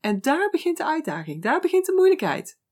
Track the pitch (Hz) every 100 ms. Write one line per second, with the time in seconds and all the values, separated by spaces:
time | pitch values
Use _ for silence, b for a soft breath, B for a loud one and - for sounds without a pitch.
0 | 214 202 277 302 403 359 349 339 330 311
1 | 311 156 160 151 196 320 339 370 370 381
2 | 370 381 165 135 - - _